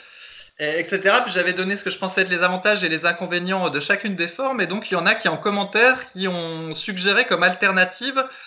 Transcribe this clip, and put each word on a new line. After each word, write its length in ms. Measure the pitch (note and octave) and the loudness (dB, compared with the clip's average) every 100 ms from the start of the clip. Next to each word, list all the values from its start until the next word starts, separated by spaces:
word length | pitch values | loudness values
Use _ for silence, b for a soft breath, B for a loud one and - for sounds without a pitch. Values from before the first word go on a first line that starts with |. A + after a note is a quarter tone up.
| B B B B B - | B B B B B -8
et, 220 | D3+ D#3 | -4 -2
et 80 | E3 | -2
cetera. 340 | G3 F#3+ A3+ | 0 2 2
Puis 120 | A3+ | 2
j'avais 200 | F3+ F3 | 0 0
donné 240 | F3+ F#3 G3+ | 0 -2 -2
ce 60 | |
que 80 | F#3+ | -4
je 80 | F#3+ | -6
pensais 220 | F#3 F#3 | -4 0
être 80 | F#3 | 0
les 100 | F3+ | 2
avantages 440 | F3+ F#3 G#3 G#3 | 2 2 2 2
et 60 | F3+ | 0
les 160 | D#3+ F3 | 0 0
inconvénients 640 | F#3 F3 F3 F3+ F#3+ F3 | 0 -2 -2 0 0 0
de 100 | C#3 | -2
chacune 360 | D3 G3 G#3+ F#3 | 0 -2 -2 -4
des 120 | E3+ | -4
formes. 320 | - C4+ B3+ | -2 -2 0
Et 60 | F3 | -2
donc, 240 | G3 - | -2 -2
il 40 | |
y 40 | F3+ | 0
en 80 | F3 | 2
a 80 | |
qui, 140 | A3 F3+ | 2 0
en 100 | D#3+ | -2
commentaire, 760 | G#3+ G3+ G3 G#3+ B3 B3+ - | -2 -2 0 4 4 4 -2
qui 140 | F#3 F#3+ | -6 -4
ont 460 | F3 E3 D#3+ D#3+ | -2 -4 -6 -8
suggéré 540 | D3+ - F#3 F#3 G3+ B3 | -8 -8 -2 2 2 2
comme 160 | F3 | 4
alternative 840 | F3+ F3+ G3+ F#3+ F3+ - B3 C4+ C4 B | 2 2 2 4 2 0 -6 -2 -4 B